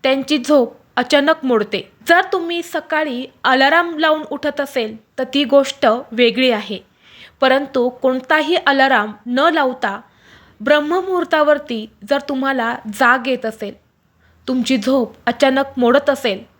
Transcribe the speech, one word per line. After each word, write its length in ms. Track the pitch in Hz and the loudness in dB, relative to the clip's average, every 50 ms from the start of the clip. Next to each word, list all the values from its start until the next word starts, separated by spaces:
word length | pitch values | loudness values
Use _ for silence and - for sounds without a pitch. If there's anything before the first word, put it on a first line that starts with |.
| - | 0
त्यांची 340 | 262 262 277 262 - 302 294 | 0 0 0 -2 -2 -4 -4
झोप 340 | 247 - 302 285 240 233 - _ _ _ _ | 0 2 2 2 2 2 -4 _ _ _ _
अचानक 480 | - 247 - - 285 277 294 320 320 - | -4 -2 2 2 2 4 2 0 0 0
मोडते. 360 | 262 247 220 208 208 - 190 - - _ _ - - | 0 0 0 0 -2 -6 -8 -8 -10 _ _ 0 2
जर 140 | 339 349 381 359 - | 2 2 2 0 -2
तुम्ही 300 | 370 339 339 339 339 339 | -4 -4 -4 -6 -6 -8
सकाळी 640 | - - 320 302 - 320 302 311 302 247 247 262 269 _ _ _ | -6 -8 -10 -6 -4 -4 -4 -2 -4 -6 -8 -10 -12 _ _ _
अलार्म 480 | - 262 262 269 277 311 339 349 339 330 302 | 0 4 4 4 4 4 2 0 0 -2 0
लावून 240 | 320 320 311 311 302 - | 2 2 2 0 -2 -8
उठत 300 | 294 285 - 302 285 - | -10 -6 -6 -6 -4 -4
असेल 360 | 285 269 - 262 226 220 220 220 _ _ _ - | -8 -4 -4 -4 -4 -4 -8 -14 _ _ _ -8
तर 60 | 262 262 - | -8 -4 -2
ती 80 | 277 294 | -2 0
गोष्ट 420 | 226 277 277 269 269 - - - 240 214 247 277 - 233 | 4 4 4 4 4 -2 0 2 2 2 2 -4 -8 0
वेगळी 380 | 220 247 233 202 226 262 254 | 2 2 2 2 2 2 2
आहे, 280 | 233 208 202 - 208 185 - _ _ _ _ - - - - - _ _ | 2 0 -4 -8 -12 -12 -12 _ _ _ _ -20 -20 -20 -20 -20 _ _
परंतु 480 | 269 262 262 277 285 269 - 262 240 247 247 | 2 2 2 2 0 -2 -2 -2 -2 -2 -2
कोणताही 640 | - - 262 254 262 254 - 320 311 302 294 349 | -2 -2 -2 -2 -2 -2 0 0 0 2 0 -2
अलार्म 560 | - - - 277 269 269 269 262 226 208 214 208 - _ 240 | 0 0 0 2 2 2 4 4 2 0 -2 -8 -14 _ -4
न 200 | 247 254 285 330 311 | -2 2 2 2 2
लावता 440 | 330 285 262 247 254 - 208 196 - - _ _ _ _ - - - _ _ _ _ | 2 0 -2 -2 -4 -6 -6 -6 -8 -14 _ _ _ _ -20 -20 -20 _ _ _ _
ब्रह्ममुहूर्तावरती 1300 | 214 262 294 302 294 302 339 370 370 381 370 349 349 349 330 311 302 294 294 294 294 - 240 220 214 214 _ _ - 208 | 0 2 2 2 2 0 -2 -2 -2 -2 -2 -2 -2 0 0 2 4 4 2 0 0 -8 -8 -8 -8 -12 _ _ -4 -4
जर 100 | 277 277 277 - | -4 -4 -2 -4
तुम्हाला 460 | 277 262 269 269 269 254 226 226 240 - - 220 | -6 -4 -2 -2 -2 -2 -2 -4 -4 -6 -10 -12
जाग 380 | 202 - 269 240 247 262 240 269 | -2 2 2 4 4 2 0 -4
येत 180 | 254 247 - | -6 -4 -6
असेल, 280 | 220 220 - 220 202 - _ _ _ _ _ _ _ _ _ _ _ _ _ _ - | -8 -8 -8 -12 -14 -14 _ _ _ _ _ _ _ _ _ _ _ _ _ _ -4
तुमची 280 | 262 254 240 - 262 | -4 -2 0 0 0
झोप 380 | 247 196 247 269 277 233 - - - _ | 0 0 0 0 0 0 -2 -6 -6 _
अचानक 520 | - 240 - - 269 262 269 269 277 - 262 | -4 0 2 2 2 4 2 -2 -2 -2 0
मोडत 320 | 247 233 240 277 277 294 | 0 2 2 2 2 2
असेल 320 | 269 262 - 240 196 196 233 _ _ _ | -2 0 -2 -4 -4 -4 -10 _ _ _